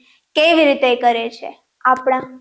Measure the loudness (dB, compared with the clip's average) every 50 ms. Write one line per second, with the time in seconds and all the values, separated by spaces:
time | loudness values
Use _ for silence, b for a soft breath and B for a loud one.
0 | b b b b b _ -2 0 2 2 4 4 4 2 2 0 0 -2 0 0
1 | 0 0 0 -2 -6 -8 -12 -14 -18 -18 -18 _ _ _ _ _ 0 0 0 0
2 | 0 -2 -2 -2 -4 -10 -18 -14